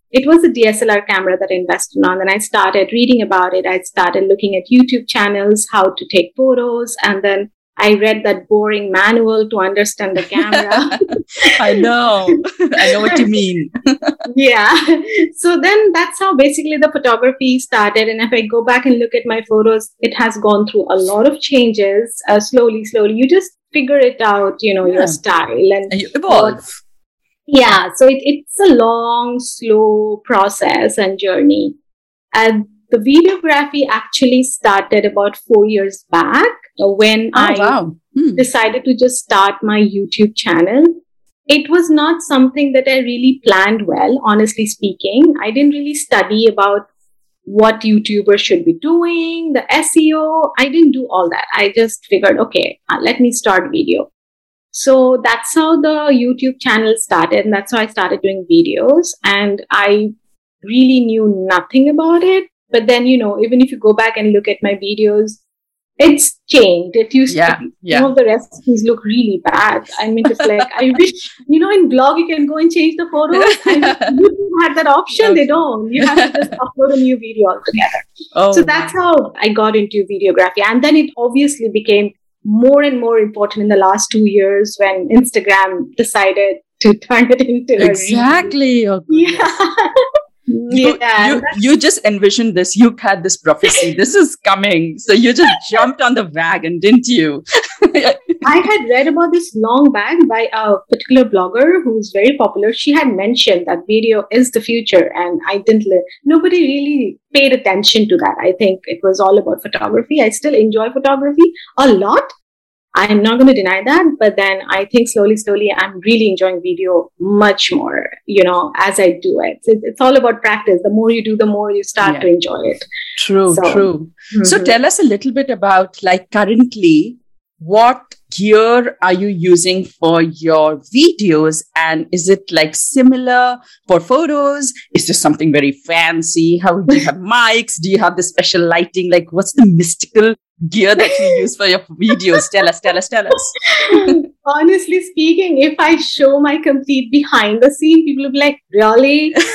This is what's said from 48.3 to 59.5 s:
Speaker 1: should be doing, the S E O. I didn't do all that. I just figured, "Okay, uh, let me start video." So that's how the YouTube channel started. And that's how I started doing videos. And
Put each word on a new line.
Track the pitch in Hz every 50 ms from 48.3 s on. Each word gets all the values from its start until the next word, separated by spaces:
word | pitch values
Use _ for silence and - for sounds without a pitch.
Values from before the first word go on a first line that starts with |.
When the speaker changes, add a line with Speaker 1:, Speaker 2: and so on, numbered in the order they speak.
| 202 202
Speaker 1:
should | - - 190 - 170
be | 165 165
doing, | 165 277 311 339 339 339 339 339 330 330 330 330 330 330 320 269
the | 247 - - 262
S | 311 311 - -
E | 330 311 311 311
O. | 311 311 311 320 320 311 - - 240
I | 262 277
didn't | 285 330 330 277
do | - 262 247 -
all | 190 185 175 170
that. | 170 - - - -
I | 185 202 202 202
just | 226 226 226 - - _
figured, | _ 202 185 196 190 - -
"Okay, | 233 - - 175 - - - - _ -
uh, | 180 -
let | - 233 247 -
me | 247 240
start | 240 - - 220 190 185 165 143
video." | 135 - - - - - - - _ _ _ _ _ _ _ _ _ _ _ _
So | - - - 269 262 262 254 254 254 233 220
that's | 233 233 - - - -
how | 320 311 320 330 294
the | 294 302 311 302 302 294 269 240 240
YouTube | 247 254 247 269 262 262 -
channel | - 254 214 220 220 220 226
started. | 226 - - 185 165 165 170 214 208 202
And | 214 208
that's | 196 202 - 247
how | 226
I | 220
started | 214 - 220 185 185 202 196
doing | - 196 196 190 180 175
videos. | 165 170 170 - - - 226 247 285 339 339 - - - -
And | 220 202 202 208 202